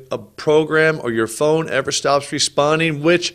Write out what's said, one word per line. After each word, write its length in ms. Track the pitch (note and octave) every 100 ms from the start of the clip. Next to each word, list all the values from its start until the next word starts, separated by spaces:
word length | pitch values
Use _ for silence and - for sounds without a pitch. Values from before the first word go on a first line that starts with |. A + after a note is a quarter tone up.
| -
a 60 | B2
program 840 | G#2 - D#3 D#3 D3+ D#3 D#3+ D#3
or 100 | A#2+
your 160 | A2+ A2
phone 420 | - D3+ D#3+ E3
ever 240 | B2+ C3+
stops 400 | - C#3+ C#3+ -
responding, 680 | D3 - - C#3+ D#3+ E3 C#3+
which 320 | D#3 F3 -